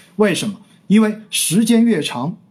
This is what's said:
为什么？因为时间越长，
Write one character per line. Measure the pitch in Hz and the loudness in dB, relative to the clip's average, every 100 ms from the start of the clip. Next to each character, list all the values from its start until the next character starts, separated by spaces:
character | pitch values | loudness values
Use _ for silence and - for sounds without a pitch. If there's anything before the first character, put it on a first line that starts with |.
| _ - | _ -2
为 | 208 | 0
什 | 165 - | 0 -6
么？ | 190 _ _ - | -10 _ _ 0
因 | 208 | 2
为 | 214 214 - | 2 -2 -8
时 | - - 175 | -6 -2 0
间 | 226 226 233 | 2 2 2
越 | 214 | 0
长， | - 120 156 - _ | -4 -6 -8 -8 _